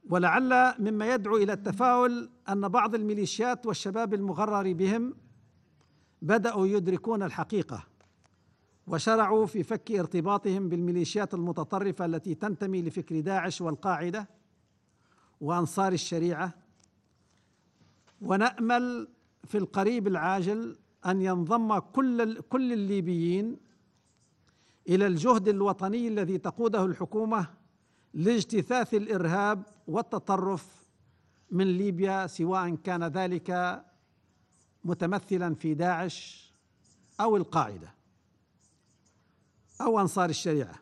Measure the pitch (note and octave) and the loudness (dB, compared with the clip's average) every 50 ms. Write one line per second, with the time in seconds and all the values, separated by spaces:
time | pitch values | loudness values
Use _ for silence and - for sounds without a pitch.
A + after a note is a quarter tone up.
0 | _ - E3+ F3+ F3 F3 E3 A3 C4 B3+ B3+ B3+ B3+ B3+ B3 - G#3 G#3 A3 G#3 | _ 0 2 4 4 4 4 4 4 4 6 6 6 4 4 0 -2 -2 0 0
1 | G#3+ A3+ B3+ B3 F#3+ G#3 G#3+ A3 G3+ G3 G#3 F#3+ G3+ G#3 G3 G3 B3 B3+ B3 B3 | 0 0 0 0 0 2 2 4 4 2 0 -4 -4 -6 -2 2 4 4 6 6
2 | B3 B3 A#3+ A#3+ A#3 A3 - _ _ - G3 G3+ G3+ G3 F3+ A#3+ G#3+ A3+ G#3+ A3+ | 4 2 2 -2 -8 -10 -16 _ _ -4 -2 -2 0 2 2 2 2 2 0 -2
3 | G#3+ G#3+ G#3+ G#3 G3+ D#3+ - - A3 B3 B3 A#3+ A#3+ A3+ F#3+ - - G3 F#3+ A3 | -2 -2 0 -2 -2 -2 -2 -2 0 -2 -2 -2 -2 -4 -4 -4 -4 -6 -4 -2
4 | A#3 G#3+ G#3+ G3+ G3 G3 E3+ D3 G#3+ G#3 G#3 G3+ G3 F#3+ F#3 E3 F#3+ F#3+ G#3 A#3 | -2 -2 -2 -2 -2 -2 -2 -2 -2 0 0 0 0 0 0 0 2 2 2 0
5 | A#3 B3+ D4 - - - - - _ _ _ _ _ _ _ _ _ _ _ _ | -2 -4 -6 -12 -18 -20 -20 -20 _ _ _ _ _ _ _ _ _ _ _ _
6 | _ _ _ _ - D3+ G#3 A#3 F#3+ A#3 A3 G#3 F#3+ F#3+ G3+ G#3 F3+ F3 F#3 F3 | _ _ _ _ -2 2 2 2 2 0 0 0 0 2 2 2 2 0 -2 -2
7 | - A3+ A3+ A3 G3+ E3 - - D#3 - - G3+ D#3 - C3+ G2+ - _ _ _ | -2 -4 -4 -2 -4 -6 -4 -6 -6 -4 -2 -4 -4 -4 -8 -12 -12 _ _ _
8 | _ _ _ _ _ _ _ _ _ _ _ _ _ _ _ _ _ - - D#3+ | _ _ _ _ _ _ _ _ _ _ _ _ _ _ _ _ _ -4 -4 -2
9 | - A3 A3 A3 A3 F#3+ G#3+ A3 A3 G3+ - G#3+ D#3+ - A3+ G#3 - - A3+ G3 | 2 2 4 4 4 4 4 4 4 2 0 -4 -4 -2 -4 -6 -4 -4 -2 -2
10 | E3+ D3+ - F3+ D#3 F#3+ G3+ G3+ G3+ G3 F#3 G3 G3 F3+ F3 F3 F3 F3 F3+ F3+ | -2 0 -2 -2 0 2 0 0 0 0 -2 0 -2 -2 -2 -2 -2 0 0 0
11 | E3+ - - G#3 G3+ F3+ - F3+ E3+ F3 E3 - D#3 - - F#3+ G3+ G3+ F3+ - | -2 0 -2 -4 -4 -2 -4 -4 -4 -4 -4 -4 -4 -4 -2 -2 -2 -2 -2 -2
12 | F#3 E3+ E3 D#3+ - G3 D#3+ D#3 - G#3+ G3 - G3+ G3 F#3+ F#3 E3+ E3 - F#3+ | -4 -2 -2 -4 -4 -6 -6 -4 -4 -6 -4 -4 -4 -4 -2 -2 -4 -4 -6 -6
13 | - - E3 D#3+ D#3 F#3 G3 F#3+ E3 F3+ - - F3+ E3 D3+ - - G3+ F3+ D3+ | -8 -4 -4 -4 -2 0 -2 -2 -2 -2 -6 -4 -4 -4 -4 -2 -2 -2 -2 0
14 | E3 F3 F3 A3 G3+ - _ _ _ _ _ _ _ _ _ _ _ _ _ _ | -2 -4 -6 -6 -8 -10 _ _ _ _ _ _ _ _ _ _ _ _ _ _
15 | _ _ _ _ _ _ _ _ D3+ C#3+ F3 F3 E3+ D#3 - G3 G3 F#3+ F#3 E3 | _ _ _ _ _ _ _ _ -4 -2 0 0 0 0 0 0 0 2 2 -2
16 | - - E3+ E3 E3 F3 E3+ D3 F3 F3+ E3 - _ _ _ _ _ _ _ _ | -4 -4 -4 -2 0 0 -2 -2 -4 -6 -8 -12 _ _ _ _ _ _ _ _
17 | _ _ _ _ _ _ _ _ _ _ _ _ _ _ _ _ _ _ _ _ | _ _ _ _ _ _ _ _ _ _ _ _ _ _ _ _ _ _ _ _
18 | _ _ _ _ G#3 - F#3 G3 G#3+ B3+ - - A#3 A3+ B3 A#3+ B3 B3 B3 A#3 | _ _ _ _ -2 0 2 2 2 2 0 0 0 2 2 2 0 -2 -4 -6
19 | A3 - - _ _ _ _ _ - - - G#3 F#3+ - - G3 F#3+ G#3 B3 A#3+ | -8 -12 -16 _ _ _ _ _ -16 -4 -2 -2 -2 0 0 2 2 2 2 2
20 | G3 G#3 F#3+ E3 D#3 F3 F#3+ G3 F3 F#3 G#3 A3+ A#3 A#3 F#3 - _ _ _ _ | 0 0 0 0 0 0 0 0 0 0 -2 -2 -4 -8 -10 -14 _ _ _ _
21 | - F3+ F#3 F#3+ F#3 F#3+ F#3 F3+ E3+ D3+ A3 A#3 A3+ A3 G#3+ F#3+ - - - C4+ | -2 0 0 2 2 0 0 0 0 0 2 0 2 2 0 0 0 -2 0 0
22 | C4+ C4 B3 A#3 A#3 A3 A3 A3+ A#3 _ - C4 C4 B3 A#3+ A3 G3+ F#3+ G3+ G3 | 2 2 2 2 0 0 0 -6 -8 _ 0 0 2 2 0 0 0 0 0 0
23 | F3 E3+ F3+ E3+ E3 E3+ F3 F#3+ G#3 A3+ B3+ - _ _ _ _ _ _ _ _ | 0 0 0 0 2 2 0 0 0 -2 -6 -10 _ _ _ _ _ _ _ _
24 | _ _ _ _ _ _ _ _ _ _ _ _ _ _ _ _ _ - F3 F#3 | _ _ _ _ _ _ _ _ _ _ _ _ _ _ _ _ _ 0 2 4
25 | G3+ G3+ F3+ D#3+ D3 B3 B3 A3 F#3 G#3+ G#3 G3 G3 G3+ F#3 G3 F#3+ F#3+ G#3 A#3+ | 4 4 2 2 4 4 4 4 4 2 2 2 2 0 0 0 -2 -2 -2 -2
26 | A#3+ A#3 A3 G#3 F#3+ E3 F#3+ F3+ - G3+ - - A#3 A3+ G#3 G#3+ F#3+ F#3+ F3 - | -2 -2 -2 -2 -2 -2 -2 -4 -4 -6 -4 0 0 2 2 2 2 0 0 -4
27 | F#3 - - G#3+ A3 A3 A3+ A3 F3 D3 - _ _ _ _ _ _ _ _ _ | -6 -4 -2 -2 -2 0 0 -2 -2 -4 -8 _ _ _ _ _ _ _ _ _
28 | _ _ - D3 D#3+ G3+ A#3+ A3+ F#3 - A3+ G#3 F3 - B3 B3+ A3+ - - G#3 | _ _ -6 0 2 2 2 2 0 0 0 -2 0 0 0 0 0 2 0 -2
29 | G#3 G#3+ A3 F#3 F3 E3 E3+ G3 G3+ G#3 G#3+ F#3+ F#3+ - - - _ - D#3+ G#3+ | 0 0 -2 0 0 0 2 2 2 0 0 -2 -4 -12 -20 -20 _ -4 -4 -4
30 | A#3 - - G3+ - - G3 F#3+ F#3 F#3+ G3 E3+ - - - - _ _ _ _ | -4 -4 -6 -8 -2 0 0 0 2 -2 -2 -4 -6 -12 -20 -20 _ _ _ _
31 | _ _ _ _ _ _ _ _ _ _ - F3 F#3+ F#3+ F3+ F3+ G3+ G3+ F#3 E3+ | _ _ _ _ _ _ _ _ _ _ 0 0 2 2 2 2 0 -2 0 0
32 | F#3+ G3 F#3+ F#3+ F#3+ E3 - - E3 E3+ F#3 F#3+ F#3 F3 E3+ D#3 - F#3 F3+ F3 | 0 0 0 -2 -4 -6 -4 -4 -2 0 0 0 0 -2 -4 -4 -4 -4 -4 -2
33 | E3+ E3 C3+ F#3 F#3+ F3+ F3+ E3+ F3 - F3+ F3+ F3+ F3+ F3+ - - _ _ _ | -2 -2 -2 -2 -2 -2 -2 -4 -4 -4 -2 -2 -2 -2 -4 -6 -12 _ _ _
34 | _ _ _ _ _ _ _ _ _ _ _ _ _ _ _ _ _ E3+ F3 - | _ _ _ _ _ _ _ _ _ _ _ _ _ _ _ _ _ -6 -4 -2
35 | F3 E3+ G3 G3 - - G3 F#3 F#3 F3 D#3 - - E3 D#3 C#3+ E3+ F3+ F3+ E3 | 0 -2 -2 -2 -2 -2 -2 -2 0 -2 -4 -2 -2 -4 -2 0 0 0 0 0
36 | F3+ F3+ D#3 - - - - - - _ _ _ _ _ _ _ _ _ _ _ | -2 -6 -8 -10 -14 -18 -20 -20 -20 _ _ _ _ _ _ _ _ _ _ _
37 | _ _ _ - G3+ A#3 G#3+ G3+ F3+ - - E3 C3+ G#2+ G2 F#2 E2 - - _ | _ _ _ 0 2 4 4 4 2 2 2 0 0 0 -4 -14 -16 -18 -20 _
38 | _ _ _ _ _ _ _ _ _ _ _ _ _ _ _ _ _ _ _ _ | _ _ _ _ _ _ _ _ _ _ _ _ _ _ _ _ _ _ _ _
39 | _ _ _ _ _ _ _ _ _ _ _ _ _ _ _ - - A#3+ A3+ G#3+ | _ _ _ _ _ _ _ _ _ _ _ _ _ _ _ -2 0 2 4 4
40 | G3 F3 - G3 F3+ E3+ D3+ - - F3 D#3 D3 C3 F2 E2 - | 4 2 2 2 2 2 0 -2 -2 0 0 0 -2 -4 -8 -20